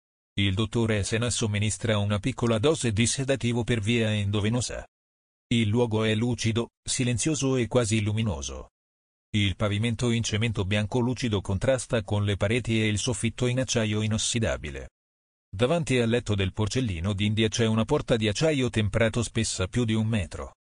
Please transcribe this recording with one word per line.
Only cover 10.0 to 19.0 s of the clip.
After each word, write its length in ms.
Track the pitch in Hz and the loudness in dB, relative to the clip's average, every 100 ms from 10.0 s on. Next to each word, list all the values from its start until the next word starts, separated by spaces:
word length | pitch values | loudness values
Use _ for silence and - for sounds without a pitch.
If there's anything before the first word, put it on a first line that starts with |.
| 123 | 0
in 100 | 113 | 0
cemento 420 | 110 107 117 107 | 0 0 0 -2
bianco 360 | 92 104 104 127 | 0 0 0 0
lucido 420 | 120 123 123 101 | 0 0 -2 -2
contrasta 600 | - 95 - 127 - 117 | 0 0 2 0 0 -2
con 200 | 101 104 | 0 0
le 140 | 101 98 | 0 0
pareti 420 | 101 123 117 113 | 0 0 0 2
e 80 | 110 | 2
il 120 | 101 | 0
soffitto 480 | - 117 117 - 123 | -2 -2 -2 0 0
in 120 | 123 | 0
acciaio 420 | 131 120 107 107 | 0 0 0 0
inossidabile. 880 | 107 110 - 123 101 67 73 67 65 _ _ _ _ _ - | 0 0 0 0 0 -2 -6 -12 -14 _ _ _ _ _ -12
Davanti 480 | 98 123 170 135 127 | 0 2 2 2 2
al 120 | 113 | 4
letto 260 | 120 - 104 | 2 0 0
del 180 | 95 | 0
porcellino 600 | - 107 127 127 85 95 | 0 -2 0 -2 -2 -2
d'India 340 | 98 104 107 110 | 0 0 2 2
c'è 180 | - 113 | 2 2
una 180 | 110 | 2
porta 320 | 110 147 - 123 | 2 0 2 2
di 120 | 104 | 2
acciaio 420 | 101 160 147 120 | 2 2 2 0
temperato 540 | 113 104 - | 0 0 2